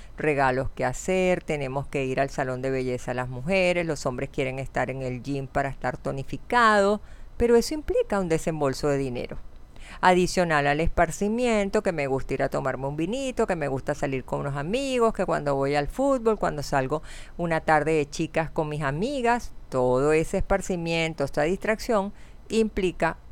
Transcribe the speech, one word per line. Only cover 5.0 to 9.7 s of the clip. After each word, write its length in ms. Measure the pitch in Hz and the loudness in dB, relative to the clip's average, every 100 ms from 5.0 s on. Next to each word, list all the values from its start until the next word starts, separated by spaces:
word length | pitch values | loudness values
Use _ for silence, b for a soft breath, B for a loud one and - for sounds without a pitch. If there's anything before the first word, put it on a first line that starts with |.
el 200 | 131 123 | -6 -6
gym 240 | 123 139 131 | -4 -6 -4
para 220 | 143 139 | -2 -2
estar 280 | - 127 - | -2 -6 -4
tonificados, 1040 | 143 139 - 139 - 240 220 208 196 208 B B B - | -4 -6 -6 -8 0 4 6 6 4 2 B B B 0
pero 180 | 233 233 | 4 6
eso 180 | 233 | 4
implica 460 | 311 294 453 466 202 | -2 0 0 2 0
un 100 | 180 | 2
desembolso 600 | 160 175 156 139 131 151 | 0 0 0 0 2 0
de 80 | 139 | 0
dinero. 400 | 135 120 - - - - - | 0 -4 -8 -10 -12 -14 -16